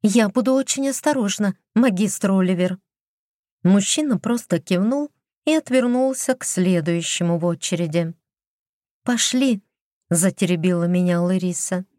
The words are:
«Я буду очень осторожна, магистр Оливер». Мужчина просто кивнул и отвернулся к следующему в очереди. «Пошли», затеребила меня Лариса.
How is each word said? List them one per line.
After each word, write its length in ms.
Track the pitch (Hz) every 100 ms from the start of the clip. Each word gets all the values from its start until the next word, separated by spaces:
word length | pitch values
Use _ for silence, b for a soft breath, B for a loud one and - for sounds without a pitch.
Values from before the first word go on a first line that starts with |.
«Я 260 | 214 214 214
буду 260 | 247 233
очень 340 | 262 262 - 269
осторожна, 680 | 262 302 277 202 - 208 - _
магистр 560 | - 254 185 208 - 202
Оливер». 480 | 190 180 180 180 185 _ _ _ _ _ _ _ _
Мужчина 560 | 175 196 196 - 302 202
просто 400 | - 240 - 170
кивнул 520 | - 180 208 277 294 _ _ _
и 80 | -
отвернулся 840 | 311 302 254 247 247 262 262 -
к 100 | 262
следующему 960 | - - 185 180 160 170 165 - 175 170
в 60 |
очереди. 720 | 175 165 - 175 170 165 165 170 _ _ _ _ _ _ _ _
«Пошли», 580 | - 240 - 254 269 208 _ _ _ _ _
затеребила 760 | 170 185 - 185 180 180 175
меня 360 | 175 180 180 175
Лариса. 640 | 175 185 180 175 - 185 185